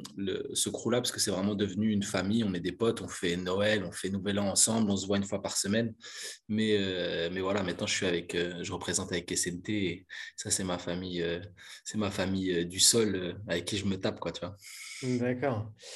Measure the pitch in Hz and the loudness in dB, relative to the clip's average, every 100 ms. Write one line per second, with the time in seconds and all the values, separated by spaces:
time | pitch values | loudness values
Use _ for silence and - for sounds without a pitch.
0 | - - 98 - - - - 95 117 120 | -10 -6 -2 -2 -4 -2 -2 -2 2 2
1 | 120 110 107 90 98 101 101 92 110 104 | 2 0 0 2 2 2 0 2 2 2
2 | 98 95 95 113 107 90 82 - 117 - | 2 0 2 2 2 0 -2 0 2 0
3 | 95 - 90 87 90 95 104 107 87 - | -4 -2 0 0 0 2 4 2 0 -4
4 | 92 98 98 101 101 92 - 113 104 98 | -4 -2 0 0 2 4 4 4 2 2
5 | 98 101 101 98 95 - 98 110 117 110 | 2 0 0 -2 -2 -2 0 2 0 -4
6 | - - - - - 107 107 104 95 92 | -14 -12 -12 -12 -4 0 4 4 2 0
7 | 87 85 85 92 92 101 92 85 104 - | 0 0 0 0 0 2 0 -2 -2 0
8 | 95 85 85 87 87 87 87 87 - 104 | 2 0 0 -2 -2 -2 -6 -4 -2 -2
9 | 98 90 87 - 90 87 - 107 92 82 | 0 -4 -2 -2 0 -2 -2 0 0 -2
10 | - - - - 107 - 95 87 - 87 | -8 -12 -12 -8 -2 0 0 -2 -2 -4
11 | 92 90 85 85 101 - - - - 107 | -4 -2 -2 -2 -6 -16 -20 -16 -8 -2
12 | 101 98 92 95 95 87 87 95 - 117 | -2 0 0 0 2 0 0 4 6 6
13 | 107 92 90 87 - 87 - 104 98 95 | 4 2 -4 -6 -2 -2 0 0 0 0
14 | 113 101 85 - 87 95 - - - - | -2 -2 -4 -4 -8 -10 -16 -16 -14 -6
15 | 131 123 123 127 143 110 107 - - | -2 0 0 0 0 0 -4 -10 -16